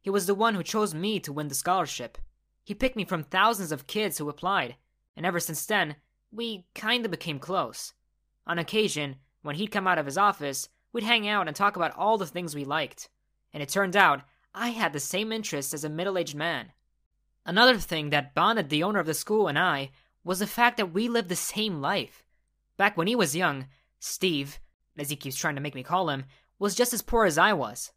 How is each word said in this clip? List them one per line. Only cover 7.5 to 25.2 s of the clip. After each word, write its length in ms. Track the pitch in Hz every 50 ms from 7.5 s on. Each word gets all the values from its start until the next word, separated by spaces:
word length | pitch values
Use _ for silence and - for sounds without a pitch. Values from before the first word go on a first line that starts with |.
| 185 185 151 117 - - - - _ _ _ _ _ _ _ _ _ _ _
On 100 | - 170
occasion, 600 | 170 165 - - 220 220 190 - 151 147 139 135 135 _ _ _ _ _
when 140 | 147 143
he'd 160 | 151 208 208 -
come 160 | 208 185 185
out 100 | 180 175
of 80 | 147
his 100 | 139 135
office, 520 | 175 202 208 190 - 147 143 135 135 - - _ _ _ _ _
we'd 100 | 240 214
hang 240 | 220 240 233 208
out 220 | 208 214 208 185 156
and 80 | 151
talk 180 | - 202 202 202
about 220 | 190 170 156 -
all 220 | - 185 208 226 220
the 100 | 190 151
things 260 | - 175 180 165 147
we 100 | 147 143
liked. 440 | 135 139 160 151 120 - - - - _ _ _ _ _ _ _ _ _
And 120 | 151 147
it 40 | 139
turned 280 | - 190 202 190 175
out, 260 | 202 190 165 143 135 - _ _ _ _ _ _
I 140 | 190 226 240
had 240 | 233 220 220 170 -
the 80 | 151
same 320 | - - - 185 214 220 220
interests 420 | 226 208 - - 143 139 135 -
as 80 | 151 147
a 60 | 151
middle-aged 480 | 151 160 180 202 190 185 170 147 143
man. 360 | 147 151 170 160 131 110 - _ _ _ _ _ _ _ _ _ _ _ _ _ _ _
Another 340 | - 170 196 240 254 254 208
thing 320 | - - 170 160 151 147
that 220 | 147 147 139 139 _
bonded 360 | - 165 202 226 220 180 139
the 160 | 151 151 160
owner 160 | 196 214 202
of 60 | 165
the 80 | 156 156
school 340 | - - - 214 220 208 170
and 100 | 143 156
I 320 | 175 180 156 135 139 135 _ _ _ _ _ _ _
was 160 | 165 185 180
the 80 | 208
fact 300 | 208 - - 240 240 240
that 160 | 240 214 180 160
we 160 | 190 226 240
lived 200 | 233 233 220 175
the 80 | 180
same 440 | - - - - - 214 220 185 151
life. 420 | 135 151 196 196 123 - - - _ _ _ _ _ _ _ _ _ _ _
Back 200 | - 190 208 202
when 120 | - 165 190
he 60 | 240
was 220 | 247 202 151 135
young, 320 | 165 185 170 143 135 131 135 _ _ _ _ _ _
Steve, 600 | - - - - - 190 165 143 139 143 143 - - - _ _ _ _ _
as 140 | 160 147 139
he 60 | 151
keeps 200 | 135